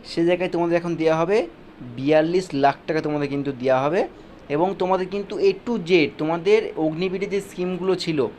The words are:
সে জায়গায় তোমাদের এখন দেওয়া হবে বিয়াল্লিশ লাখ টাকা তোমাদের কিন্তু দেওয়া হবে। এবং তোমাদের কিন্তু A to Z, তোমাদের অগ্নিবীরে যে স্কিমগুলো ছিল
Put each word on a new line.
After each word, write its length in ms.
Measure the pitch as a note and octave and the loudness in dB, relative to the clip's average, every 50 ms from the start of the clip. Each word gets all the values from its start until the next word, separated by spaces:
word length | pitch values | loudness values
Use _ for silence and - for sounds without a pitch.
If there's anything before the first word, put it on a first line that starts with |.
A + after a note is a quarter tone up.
| - | -14
সে 220 | - - E3+ E3+ | -6 -2 0 2
জায়গায় 240 | E3+ F3+ F3 F#3 F3 | 2 2 2 0 -2
তোমাদের 260 | - E3+ F3 E3+ E3+ E3+ | -2 -2 0 0 0 0
এখন 140 | E3+ F3 E3+ | 0 -2 -4
দেওয়া 220 | D#3 D#3+ D#3+ D#3+ D#3+ | 0 2 2 2 2
হবে 260 | E3 E3+ G3+ A3+ E4+ - - - - - - - - B2 A#2 | 2 2 2 0 0 -2 -8 -20 -20 -20 -20 -16 -16 -14 -10
বিয়াল্লিশ 500 | B2 C3 C#3+ D#3 D#3 D#3 E3 F3 F#3 F3+ - D3 | -4 2 4 4 4 4 4 0 0 -2 -2 -2
লাখ 220 | C#3 C#3 C#3 C3+ - - | 2 2 2 2 2 -6
টাকা 140 | - D#3+ D#3+ | -4 -4 -2
তোমাদের 260 | D#3 D3+ D3+ D3 C#3+ C#3 C#3 | -2 -2 -2 -2 -2 -2 -2
কিন্তু 180 | C#3+ C#3 C#3+ | -4 -4 -4
দেওয়া 300 | C3+ A#2+ B2 C3 C3 C3 C3+ | -6 -2 0 2 2 2 2
হবে। 220 | D3 E3 G3+ C4+ F4 - - - - - - - - C#3 | 2 0 0 -2 -2 -6 -18 -20 -20 -20 -20 -8 -4 0
এবং 200 | D3+ F3 F#3+ G3 - | 0 0 0 0 -2
তোমাদের 260 | F#3 F3+ F#3 F#3 F#3+ F3+ F#3+ | 0 0 0 0 0 -4 -6
কিন্তু 200 | G3+ G3+ - G#3+ - | -8 -6 -6 -4 2
A 100 | F#3 G3 F#3 F#3+ - | 2 2 2 0 -4
to 80 | B3 A#3 A3 E3+ D#3+ | -4 -4 -4 0 4
Z, 20 | F#3 E3+ D3 C#3+ - | 4 4 4 2 0
তোমাদের 560 | - D#3 D#3 E3 E3+ E3 G3 G#3+ A3+ A3+ - - | -4 -2 -2 -2 0 2 4 4 4 2 -2 -4
অগ্নিবীরে 480 | - D#3+ D#3 D#3+ D#3+ F#3 F#3+ F3+ G3 G3 | -2 -2 -2 -2 -2 -4 -4 -2 -4 -4
যে 160 | F#3 F#3+ G3+ | -2 -4 -4
স্কিমগুলো 540 | G3 - - - F3+ F3+ F#3 E3+ F3+ F#3+ F#3 | -4 -6 -8 -6 -4 -4 -4 -2 0 -2 -2
ছিল 320 | F3+ - E3+ D#3+ D3 B2 G#2 - | 0 -2 -2 0 0 0 -2 -4